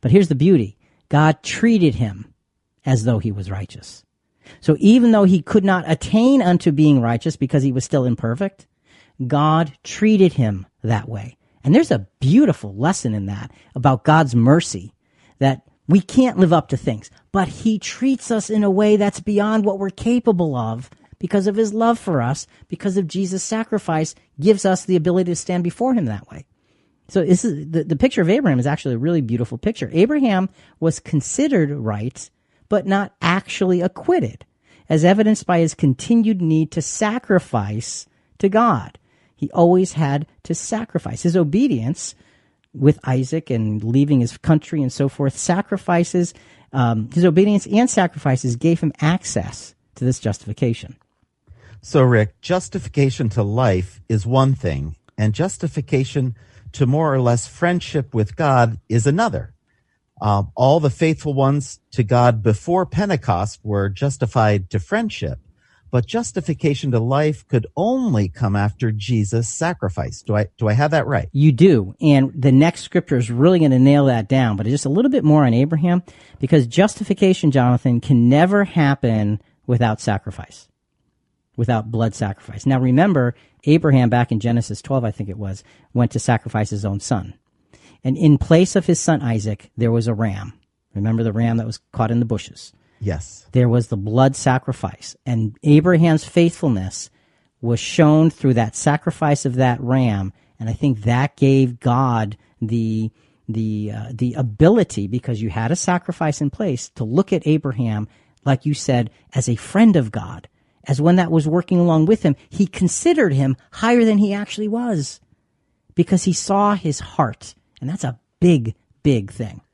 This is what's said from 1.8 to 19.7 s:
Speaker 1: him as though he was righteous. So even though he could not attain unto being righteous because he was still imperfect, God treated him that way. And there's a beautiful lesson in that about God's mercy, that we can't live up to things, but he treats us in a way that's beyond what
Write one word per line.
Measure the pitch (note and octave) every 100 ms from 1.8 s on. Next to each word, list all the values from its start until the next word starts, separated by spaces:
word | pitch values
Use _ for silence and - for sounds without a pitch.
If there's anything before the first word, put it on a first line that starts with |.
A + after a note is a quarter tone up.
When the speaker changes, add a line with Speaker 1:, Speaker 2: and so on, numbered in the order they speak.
| E3 G#2+
Speaker 1:
him | A2+ F#2+ - _ _ _ _ _
as | - B2+
though | A2+ A2+
he | A2
was | G2+ F#2
righteous. | F#2+ F#2 - - - _ _ _ _ _ -
So | - D3+
even | G3 B3 A#3
though | A3
he | G3 F#3
could | - A3
not | G3 F#3 D#3+
attain | D#3+ - A3 B3 C#4
unto | F3+ F3 -
being | C#3+ D3+ C#3
righteous | A#2 A#2 E3 -
because | C3+ D3
he | C3+
was | B2+
still | - C#3+
imperfect, | B2+ A#2 A#2 B2 G3 _ _ _ _ _ _ _ B2+
God | C#3+ D3+ D#3+ D#3+ -
treated | - - G#3+ G#3+ F#3
him | - A2+ G2 F#2+ _
that | A2 A2 -
way. | A2 A2+ _ _ _
And | C3+
there's | G#3 E4
a | A#2+ G2 _
beautiful | C3 G#3 C#4+ D3+ G#2
lesson | G2 D3 F#3+ A#2+
in | G#2+ G2
that | G2+ B2 _ _
about | C3 C3 B2+
God's | - D#3 C#3+
mercy, | A#2 A#2 D#3+ - G2 F#2+ _ _ _ _ _
that | C3+ B2+ _ _ -
we | F#3+
can't | - - B3+ F3+
live | F3+
up | E3 -
to | C3+
things, | - A2 - _ _
but | G3 F3+
he | - A3+ G#3+
treats | - - C4+ C4 -
us | A3+ -
in | G#3+
a | G3+
way | F#3+ G#3+ G#3
that's | G3+ -
beyond | - G#3 G#3 A3
what | G3+